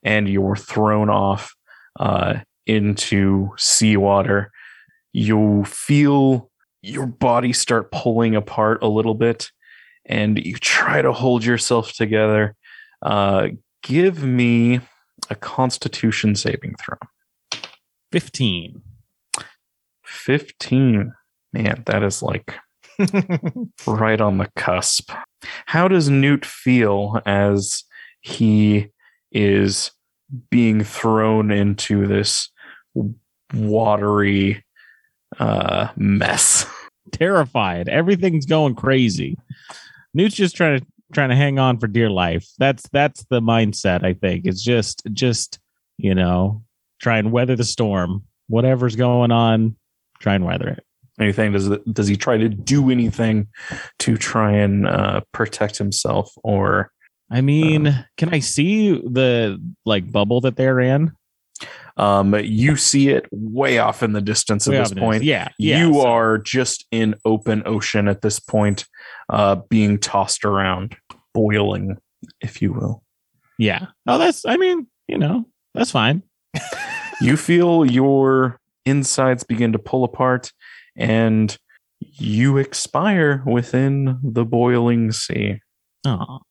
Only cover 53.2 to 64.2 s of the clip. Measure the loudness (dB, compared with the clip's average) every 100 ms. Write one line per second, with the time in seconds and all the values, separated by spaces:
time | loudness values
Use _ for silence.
53.2 | 0 0 -2 -10 -14 -14 -14 _ -2 -2
54.2 | 0 0 2 2 2 2 0 0 0 -2
55.2 | -6 -6 -6 -2 -4 -2 -6 -4 -2 -2
56.2 | -4 _ -2 0 2 0 -2 _ _ _
57.2 | _ 0 2 2 2 2 2 0 -4 -4
58.2 | -2 0 -2 0 2 2 2 2 0 0
59.2 | 2 2 0 -4 -10 -10 -2 -2 0 0
60.2 | 2 2 0 0 0 2 2 2 0 -4
61.2 | _ _ _ -20 -20 -20 -18 -2 2 4
62.2 | 4 2 0 2 2 2 2 2 4 2
63.2 | -2 -10 -8 -2 0 2 2 0 -2 -2